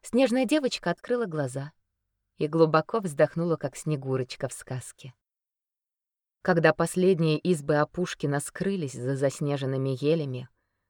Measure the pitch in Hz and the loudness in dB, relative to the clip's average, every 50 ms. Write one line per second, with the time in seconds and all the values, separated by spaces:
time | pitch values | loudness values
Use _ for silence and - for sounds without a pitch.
0 | - - - 240 269 233 226 262 262 214 302 311 277 247 - - - 175 170 - | -12 -2 2 4 4 4 4 2 2 2 2 2 2 0 -2 -2 -4 -4 -4 -4
1 | - - 160 - 170 180 156 151 143 131 127 139 139 151 - _ _ _ _ _ | -4 -4 -2 -2 -2 -4 -4 -4 -4 -4 -4 -8 -10 -10 -14 _ _ _ _ _
2 | _ _ _ _ _ _ _ _ 156 147 156 165 165 156 156 156 156 - - 226 | _ _ _ _ _ _ _ _ -4 0 4 4 4 6 6 2 2 2 -2 -2
3 | 196 175 143 139 156 - - 165 170 175 160 - - 135 - - - 156 156 139 | -2 -4 2 2 2 2 2 -2 0 0 0 -2 -2 -8 -8 -6 -4 -4 -4 -2
4 | 131 131 131 131 127 - - - - 135 - - - - 131 127 - - - _ | -2 -2 -2 -2 -2 -4 -6 -8 -8 -8 -8 -12 -10 -10 -10 -10 -10 -12 -18 _
5 | - 131 - _ _ _ _ _ _ _ _ _ _ _ _ _ _ _ _ _ | -20 -20 -20 _ _ _ _ _ _ _ _ _ _ _ _ _ _ _ _ _
6 | _ _ _ _ _ _ _ _ - - 180 165 160 160 156 - 165 160 - 180 | _ _ _ _ _ _ _ _ 0 2 2 4 4 4 4 4 -2 -2 0 2
7 | 185 185 196 156 165 160 156 151 - 175 180 147 143 151 151 147 151 - - 175 | 4 4 4 4 4 2 2 2 2 0 0 0 2 0 2 2 2 0 -2 -4
8 | 180 - - - - 143 143 143 - - - - 190 196 196 190 156 131 - 123 | -6 -6 -6 -6 -4 -2 -2 -2 -4 -6 -8 -6 -4 -4 -2 -4 -4 -6 -6 -6
9 | 120 131 139 131 143 135 - - 151 143 143 135 135 131 135 135 135 135 135 123 | -4 -4 -2 0 0 -2 0 -2 -2 -2 -2 -2 -2 -4 -2 -2 -2 -2 -4 0
10 | 139 147 165 165 147 139 127 123 127 - _ _ _ _ _ _ _ | 0 0 2 0 0 -4 -8 -10 -12 -14 _ _ _ _ _ _ _